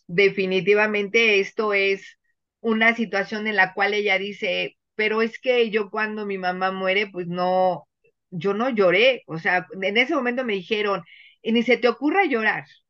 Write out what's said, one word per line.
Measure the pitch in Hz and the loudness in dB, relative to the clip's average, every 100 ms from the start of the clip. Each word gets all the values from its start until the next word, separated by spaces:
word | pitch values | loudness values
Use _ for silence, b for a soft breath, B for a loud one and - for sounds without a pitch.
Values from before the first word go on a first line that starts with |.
| - | -4
Definitivamente | 175 196 196 185 190 180 208 214 208 202 220 226 202 | 2 2 2 0 0 2 4 2 0 0 2 4 2
esto | 190 - 214 | 0 -2 -2
es | 202 196 196 - - _ _ _ _ | 0 0 -2 -6 -20 _ _ _ _
una | 226 220 226 | -2 2 2
situación | 233 214 196 220 220 214 | 2 -2 -2 -4 -4 -2
en | 208 | 0
la | 185 | 0
cual | 208 202 | 2 0
ella | 208 202 190 | 0 0 -2
dice, | 202 196 202 180 180 - _ | -4 -6 -4 -4 -4 -10 _
"Pero | - 214 220 | -4 -2 0
es | 226 - | -2 -2
que | 254 247 233 | 0 2 2
yo | 214 202 | 0 -2
cuando | 214 214 214 208 | -4 -4 -4 -6
mi | 190 | -4
mamá | 180 185 190 | -4 -2 -2
muere, | 190 190 190 208 | -2 0 0 -2
pues | 180 175 | -6 -6
no, | 175 180 185 185 165 - _ _ _ _ | -2 0 4 2 0 -6 _ _ _ _
yo | 180 196 | -6 -2
no | 202 254 | -2 0
lloré". | 226 185 180 247 240 - | 2 4 4 4 2 -4
O | 160 | -6
sea, | 185 180 175 190 | -2 -2 -4 -6
en | 190 208 | -2 0
ese | 254 | 0
momento | 311 247 247 | 0 -2 -4
me | 247 | -4
dijeron, | 196 175 214 208 196 B B B B | -6 -4 -2 -2 -4 B B B B
"Y | - | -2
ni | 226 | 0
se | 233 233 | 2 2
te | 240 | 2
ocurra | 233 285 381 370 | 0 0 2 2
llorar". | 240 214 170 147 _ | 0 -2 -4 -8 _